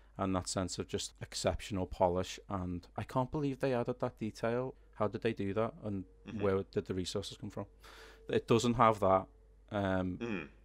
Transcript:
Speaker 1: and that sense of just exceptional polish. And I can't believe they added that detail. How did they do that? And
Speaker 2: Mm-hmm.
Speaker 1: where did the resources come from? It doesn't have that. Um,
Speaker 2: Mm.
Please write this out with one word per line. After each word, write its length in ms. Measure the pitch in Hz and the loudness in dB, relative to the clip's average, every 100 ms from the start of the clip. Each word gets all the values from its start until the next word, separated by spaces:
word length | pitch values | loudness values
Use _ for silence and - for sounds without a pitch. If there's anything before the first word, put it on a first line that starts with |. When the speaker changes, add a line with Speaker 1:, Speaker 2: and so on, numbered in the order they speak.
| - - | -14 -4
Speaker 1:
and 180 | 98 92 | -2 0
that 120 | - | -2
sense 300 | 101 90 - | -2 -4 -4
of 80 | 95 | -4
just 280 | 98 - - | -4 -6 -10
exceptional 680 | - - 98 85 - 98 92 | -12 -2 -2 -2 -4 -4 -4
polish. 520 | - 90 90 92 - - | 2 4 4 -2 -6 -6
And 380 | 98 90 90 - - | -4 -4 -6 -8 -8
I 60 | |
can't 280 | 107 131 127 | -4 -2 -2
believe 260 | 156 143 135 | -2 -2 -2
they 140 | 139 | 0
added 240 | 120 120 123 | 0 0 -2
that 180 | 123 - | -4 -4
detail. 560 | 110 - 113 120 131 - - - | -8 -2 -2 0 -4 -8 -12 -2
How 120 | 107 | -2
did 140 | 104 | 0
they 100 | 117 | -2
do 200 | 110 98 | -2 -2
that? 200 | 95 113 170 | 0 -2 -4
And 220 | 107 98 92 - - | -6 -6 -8 -14 -10
Speaker 2:
Mm-hmm. 120 | 107 | -2
Speaker 1:
where 220 | 98 95 | 2 2
did 220 | 95 107 - | 0 -4 -4
the 80 | |
resources 420 | 92 90 104 - - | -4 -4 -4 -6 -10
come 140 | 104 | -12
from? 160 | 104 98 - - - - - - | -10 -12 -14 -20 -20 -20 -18 -2
It 180 | 113 - | 0 4
doesn't 280 | 117 120 | 4 6
have 260 | 117 113 110 | 6 6 8
that. 260 | 95 95 95 - - - - | 6 6 4 -12 -20 -20 -6
Um, 460 | 104 98 95 92 90 | -2 2 2 0 -2
Speaker 2:
Mm. 300 | 117 98 71 - | -4 -4 -6 -14